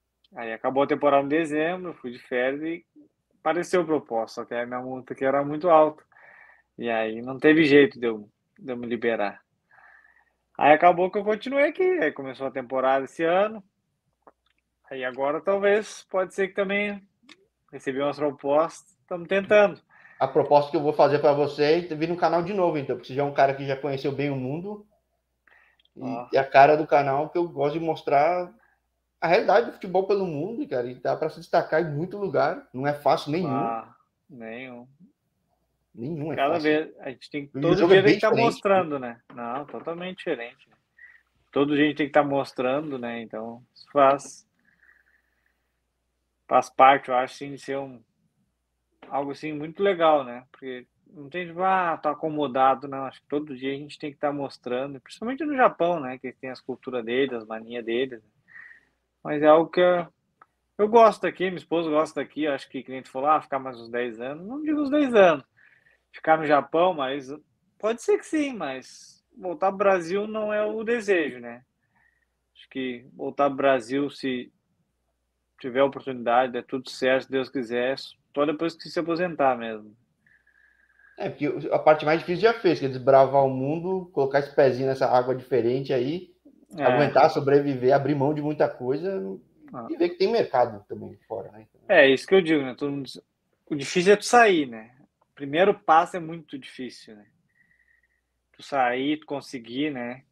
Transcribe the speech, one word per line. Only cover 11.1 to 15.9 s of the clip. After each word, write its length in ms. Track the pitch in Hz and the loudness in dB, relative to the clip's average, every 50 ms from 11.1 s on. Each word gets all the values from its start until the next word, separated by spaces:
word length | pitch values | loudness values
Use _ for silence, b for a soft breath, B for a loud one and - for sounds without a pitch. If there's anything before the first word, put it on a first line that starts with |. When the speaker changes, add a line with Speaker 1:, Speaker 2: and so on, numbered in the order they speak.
Speaker 1:
que 60 | 185 208 | -2 -4
eu 60 | 196 | -4
continuei 420 | 208 214 208 - 254 269 277 285 330 | -4 -4 -4 -6 -4 0 0 0 0
aqui, 140 | 302 - 381 | 0 0 0
aí 280 | 370 370 339 277 151 - | 0 0 0 0 -2 -2
começou 340 | - 135 135 131 127 135 135 | -4 -10 -12 -10 -8 -8 -8
a 40 | |
temporada 540 | 123 135 123 120 135 131 127 131 135 135 135 | -6 -8 -8 -4 -2 0 2 2 2 0 -2
esse 180 | 127 - - 165 | -4 -6 -4 -2
ano. 400 | 165 175 185 202 214 220 220 - _ _ _ _ _ _ _ _ _ _ _ _ - _ _ _ _ _ _ _ _ _ _ _ _ | 0 2 2 0 0 -4 -10 -16 _ _ _ _ _ _ _ _ _ _ _ _ -20 _ _ _ _ _ _ _ _ _ _ _ _
Aí 140 | 135 135 127 | -10 -8 -8
agora 380 | 127 123 127 135 143 147 160 | -8 -6 -4 -4 -2 -2 -2
talvez, 640 | 151 190 196 196 196 202 202 214 208 - | -2 -2 0 2 2 2 2 2 0 -4